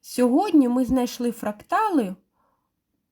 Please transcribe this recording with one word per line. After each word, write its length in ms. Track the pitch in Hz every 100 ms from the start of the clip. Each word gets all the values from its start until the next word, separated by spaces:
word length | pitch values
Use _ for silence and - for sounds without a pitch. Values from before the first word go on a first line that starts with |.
Сьогодні 680 | - - 247 269 415 320 247
ми 160 | 247 240
знайшли 460 | 254 240 - 240
фрактали 840 | 226 214 208 - 403 440 330 196 196 _ _ _ _ _ _ _ _ _